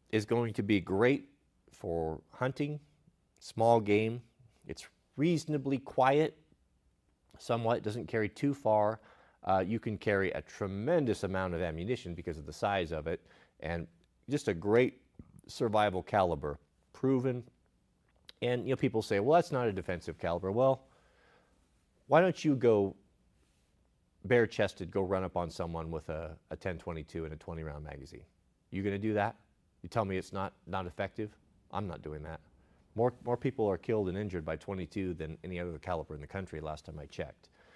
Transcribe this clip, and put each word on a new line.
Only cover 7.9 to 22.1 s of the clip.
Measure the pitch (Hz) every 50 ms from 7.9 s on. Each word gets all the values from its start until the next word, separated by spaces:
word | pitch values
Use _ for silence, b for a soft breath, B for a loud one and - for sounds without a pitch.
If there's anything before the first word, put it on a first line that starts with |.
| 107 120 90
carry | 80 - 113 107 101
too | - - - 143 139
far. | - - 113 107 107 104 104 110 110 b b b b b b b b -
Uh, | 90 95 95 95
you | 90 113 113
can | - 117 107
carry | 92 - 110 101 98 95 92
a | - 73 -
tremendous | - - - 107 98 95 98 110 139 175 170 143 117 98 - -
amount | 92 95 95 95 92 87
of | 85
ammunition | 90 85 80 80 87 110 123 - - 90 85
because | 85 82 87 80
of | 78 71
the | 76 80
size | - 110 104 101 98 87 80
of | 82 78 78
it, | 82 87 - b b b b b b b _
and | - 78 85 85 80 - _ _ _ _ _ _ _ -
just | 139 147 -
a | 110 95
great | 82 92 101 107 120 127 - - - _ _ _ - - - - - -
survival | - - - 123 113 104 107 107 104 90 92 85
caliber, | - - 101 95 87 82 73 73 73 76 - _ _ _ _ _ _ -
proven. | - - 131 135 127 123 131 123 123 117 - - _ _ _ _ _ _ _ _ _ _ _ _ _ _ - - _ -
And, | 120 123 123 98
you | 120
know, | 131
people | - - 123 - 113
say, | 107 - 107 98
"Well, | 104 131 156
that's | 175 165 -
not | 147 127 123
a | 113 98
defensive | 92 85 - 92 85 - - 80 -
caliber." | - 85 85 85 95 95
Well, | 101 117 131 135 135 131 - b b b b b b b b b b b b b b b _ _ _ _ _ _ _ _ _
why | -